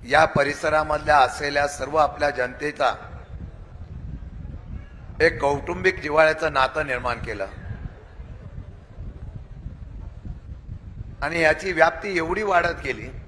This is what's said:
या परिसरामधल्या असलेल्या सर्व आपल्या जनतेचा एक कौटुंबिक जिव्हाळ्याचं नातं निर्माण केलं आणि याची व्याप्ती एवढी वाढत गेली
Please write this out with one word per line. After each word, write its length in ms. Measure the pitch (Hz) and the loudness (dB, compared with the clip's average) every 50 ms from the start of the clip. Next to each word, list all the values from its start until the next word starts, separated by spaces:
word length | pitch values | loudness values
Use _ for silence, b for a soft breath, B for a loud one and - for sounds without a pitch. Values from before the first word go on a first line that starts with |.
| - | -2
या 180 | 120 135 151 160 | 6 6 6 6
परिसरामधल्या 920 | 156 - 151 139 139 147 - - 156 151 156 156 151 151 151 147 151 147 | 6 6 2 2 2 0 0 0 2 4 2 2 2 0 -2 4 6 8
असलेल्या 500 | 143 131 123 - - 147 143 143 143 143 | 8 8 6 4 -2 -4 0 2 2 2
सर्व 300 | 143 - - 135 135 147 | 2 0 -4 -6 0 4
आपल्या 320 | 156 151 143 143 - 147 147 | 4 4 4 4 0 0 0
जनतेचा 640 | 139 123 123 123 127 - 147 151 143 - 143 123 101 - - - - - - - - - - - - - - - - - - - - - - - - - - - - - - - - - - - - - - - - - - - - - | 2 0 -2 -2 -2 -4 -4 -4 0 2 2 2 2 0 -10 -14 -14 -14 -14 -14 -12 -12 -12 -12 -14 -16 -18 -16 -14 -16 -14 -12 -12 -12 -10 -10 -10 -10 -12 -12 -12 -12 -12 -12 -12 -12 -12 -12 -12 -12 -12 -14 -16 -16 -16 -14 0 4
एक 180 | 151 170 170 - | 4 4 4 4
कौटुंबिक 580 | - 139 143 139 - 160 175 180 185 185 180 - | 0 0 0 0 -2 -4 -6 2 0 0 0 0
जिव्हाळ्याचं 520 | - 151 147 156 160 156 156 156 165 156 143 | -6 2 6 6 6 6 6 2 -2 0 2
नातं 340 | 139 131 131 - 156 151 | 2 2 2 2 -2 -2
निर्माण 320 | 139 127 123 123 123 120 110 | 0 -2 -2 0 -2 -2 -2
केलं 280 | - - 110 101 95 95 - - - - - - - - - - - - - - - - - - - - - - - - - - - - - - - - - - - - - - - - - - - - - - - - - - - - - - - - - - - - - - - - - - - - - - - - - - | -4 -6 -4 -4 -6 -6 -8 -12 -10 -10 -10 -10 -10 -12 -14 -14 -20 -18 -18 -16 -16 -16 -16 -14 -14 -14 -14 -12 -14 -14 -16 -18 -18 -18 -16 -14 -12 -12 -12 -12 -14 -12 -12 -12 -14 -14 -16 -12 -12 -12 -12 -12 -14 -14 -12 -12 -12 -12 -12 -12 -12 -12 -12 -10 -12 -14 -14 -14 -12 -12 -14 -12 -12 -14 -12 -12 -12 -12 -8 -6
आणि 200 | 139 147 165 170 | -4 -2 2 4
याची 300 | 165 156 156 151 185 190 | 6 6 4 4 0 -2
व्याप्ती 440 | 175 160 160 170 165 - - 208 190 | 6 6 6 6 6 0 -6 -2 0
एवढी 260 | 170 160 160 175 202 220 | 0 0 2 0 0 2
वाढत 380 | 202 185 175 170 170 165 - - | 4 4 4 4 4 -2 -2 -4
गेली 260 | 139 123 107 110 127 127 - - | -4 -4 -4 -6 -10 -12 -12 -14